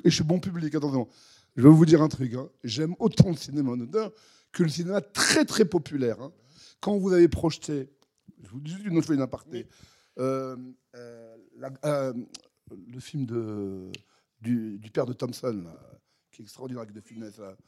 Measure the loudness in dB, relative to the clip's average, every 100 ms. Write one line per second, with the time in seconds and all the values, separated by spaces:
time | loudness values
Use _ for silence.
0 | 2 2 2 0 -2 -6 -4 -2 0 -2
1 | -4 _ -20 -20 _ 8 10 12 10 8
2 | 6 0 -6 -6 -12 _ -10 -6 -6 -2
3 | -2 4 4 4 -6 -4 -2 -4 -4 -4
4 | -4 -10 _ _ _ -2 -2 -2 -4 -4
5 | -4 -2 2 2 2 2 0 0 -4 -4
6 | -4 -4 -12 -20 _ _ -20 _ -6 -4
7 | 0 6 6 6 -2 -4 -8 -8 -8 _
8 | _ _ -20 -20 -18 -14 -12 -10 -2 -2
9 | 0 -2 -2 -6 -12 -14 -14 _ -20 _
10 | _ -6 -4 -4 -6 -12 -16 -20 _ -20
11 | -20 -20 -20 -20 _ -16 -16 -8 -4 -2
12 | -4 -6 -12 -18 -20 _ -20 -20 -18 -18
13 | -12 -8 -4 -4 -6 -6 -8 -10 -14 -18
14 | _ _ _ _ -4 -2 -4 -10 -8 -6
15 | -4 -6 -10 -8 -8 -8 -12 -20 -20 -20
16 | _ _ _ _ -20 -18 -14 -12 -14 -18
17 | -20 -18 -18 -16 -20 -20